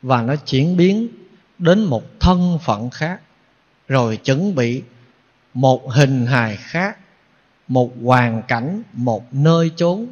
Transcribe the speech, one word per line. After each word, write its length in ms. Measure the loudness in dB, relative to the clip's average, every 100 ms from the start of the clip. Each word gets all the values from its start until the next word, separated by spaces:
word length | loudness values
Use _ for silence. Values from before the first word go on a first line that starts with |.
và 200 | 0 0
nó 140 | 0 -4
chuyển 400 | -2 0 0 4
biến 320 | 2 2 -4 -10 -20 _ _ _
đến 260 | 2 2
một 360 | 2 -2 -6 -2
thân 380 | 2 2 2 0
phận 280 | -2 -4 -4
khác, 300 | -6 -8 -8 _ _ _ _ _ _ _
rồi 280 | 0 0 -2
chuẩn 380 | -2 0 0
bị 280 | 0 -2 -4 -10 _ _ _ _ _ _
một 380 | 0 2 2 0
hình 340 | 2 2 2 0
hài 300 | 0 0 -6
khác, 420 | -8 -6 -6 -8 _ _ _ _ _ _ _
một 240 | 0 0 -4
hoàn 400 | 2 4 4 -2
cảnh, 400 | -4 -4 -4 -8 -10
một 420 | -6 -4 -4 -6
nơi 360 | 0 2 4 0 0
chốn. 300 | -2 -2 -8